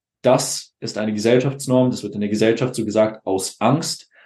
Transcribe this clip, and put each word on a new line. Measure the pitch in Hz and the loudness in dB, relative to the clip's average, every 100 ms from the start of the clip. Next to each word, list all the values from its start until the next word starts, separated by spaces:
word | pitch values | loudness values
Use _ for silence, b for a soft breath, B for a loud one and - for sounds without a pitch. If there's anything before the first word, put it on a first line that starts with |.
| _ _ | _ _
das | - 123 - - - _ | 2 2 0 -8 -12 _
ist | 110 104 | -10 -6
eine | 110 | -4
Gesellschaftsnorm, | 104 113 127 139 135 - 127 127 | 0 4 4 2 -4 0 2 2
das | 107 | 0
wird | 104 104 | -6 -4
in | |
der | 104 | -2
Gesellschaft | 104 110 113 131 - | 0 2 2 -2 -4
so | |
gesagt | 104 104 107 - - | -2 2 2 0 -4
aus | 127 - - | -4 -4 -2
Angst. | 110 147 - - - b | 0 0 -2 -8 -14 b